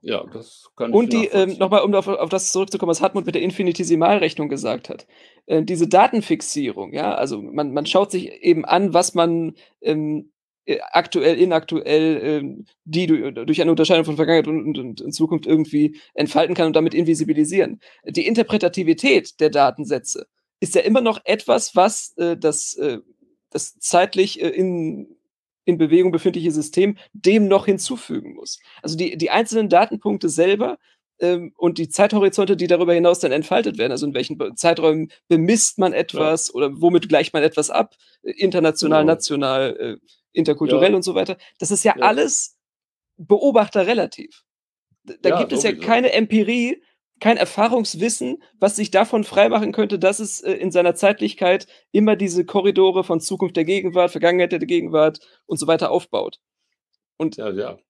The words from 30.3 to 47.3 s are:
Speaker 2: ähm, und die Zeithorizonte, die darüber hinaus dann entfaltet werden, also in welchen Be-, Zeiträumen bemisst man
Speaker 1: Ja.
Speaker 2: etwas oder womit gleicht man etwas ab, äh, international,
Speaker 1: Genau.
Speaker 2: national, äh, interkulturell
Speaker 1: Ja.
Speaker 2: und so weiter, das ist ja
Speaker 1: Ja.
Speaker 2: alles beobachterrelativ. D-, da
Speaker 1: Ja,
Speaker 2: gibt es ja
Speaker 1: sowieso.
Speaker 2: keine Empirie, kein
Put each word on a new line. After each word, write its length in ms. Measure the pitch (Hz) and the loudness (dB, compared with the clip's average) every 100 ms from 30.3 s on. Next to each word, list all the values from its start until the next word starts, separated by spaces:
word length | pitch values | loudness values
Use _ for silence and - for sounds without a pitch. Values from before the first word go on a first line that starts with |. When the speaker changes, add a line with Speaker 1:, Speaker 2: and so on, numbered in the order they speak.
| 156 175 202 247 311 _ _ _ _ | 2 2 2 -2 -6 _ _ _ _
Speaker 2:
ähm, 340 | 175 180 170 _ | -2 -2 -4 _
und 220 | 170 165 | -2 -2
die 100 | 165 | -6
Zeithorizonte, 680 | - 202 214 196 190 196 | 2 2 4 2 2 0
die 120 | 185 170 | 0 2
darüber 260 | 175 175 | 2 4
hinaus 260 | 175 175 175 | 4 4 2
dann 120 | 160 | 0
entfaltet 460 | 139 156 190 226 110 | -2 0 -2 -2 -2
werden, 140 | 117 | -4
also 120 | 120 | -2
in 80 | 147 | -4
welchen 240 | 127 131 156 | -6 -6 -6
Be-, 180 | 110 117 | -8 0
Zeiträumen 540 | 170 165 160 156 160 _ _ | 0 2 2 0 -4 _ _
bemisst 500 | 165 170 226 - - | 2 4 2 0 0
man 140 | 185 | 0
Speaker 1:
Ja. 40 | 175 | 0
Speaker 2:
etwas 520 | 165 - 156 160 - | -4 -2 -2 0 -4
oder 160 | 120 139 143 | -4 -4 2
womit 260 | 170 175 208 | 2 2 2
gleicht 240 | 151 - | 0 2
man 100 | 160 | 0
etwas 280 | 151 156 151 | 0 0 -2
ab, 240 | - 208 _ _ _ | -2 -2 _ _ _
äh, 80 | - | -12
international, 680 | - 190 180 160 156 156 156 | -2 0 2 0 0 2 2
Speaker 1:
Genau. 80 | 151 | 4
Speaker 2:
national, 600 | 165 - 143 135 131 135 - 120 - | 0 -2 -2 -2 0 -2 -4 -8 -10
äh, 40 | _ _ _ | _ _ _
interkulturell 580 | - 160 147 147 - 190 | -4 0 0 2 4 4
Speaker 1:
Ja. 60 | 196 | 2
Speaker 2:
und 60 | |
so 120 | 180 | 0
weiter, 240 | 185 190 180 - _ | -2 -4 -6 -14 _
das 120 | 165 | -4
ist 120 | 196 | 0
ja 100 | 220 - | 0 2
Speaker 1:
Ja. 60 | |
Speaker 2:
alles 540 | 196 233 302 - - _ _ _ _ _ _ _ | 2 2 0 -2 -6 _ _ _ _ _ _ _
beobachterrelativ. 1300 | 165 202 277 226 202 214 185 233 175 - - _ _ _ _ _ _ _ | 0 2 4 2 2 0 0 0 -2 -8 -20 _ _ _ _ _ _ _
D-, 140 | - - | -20 -2
da 80 | 185 | 0
Speaker 1:
Ja, 80 | 170 | 2
Speaker 2:
gibt 140 | - | 0
es 100 | - | 0
ja 80 | 220 | -2
Speaker 1:
sowieso. 160 | - - | -2 0
Speaker 2:
keine 260 | 233 254 | 2 2
Empirie, 720 | - 214 220 202 240 240 349 _ _ _ _ | 0 2 2 2 0 -2 -4 _ _ _ _
kein 160 | 214 | 0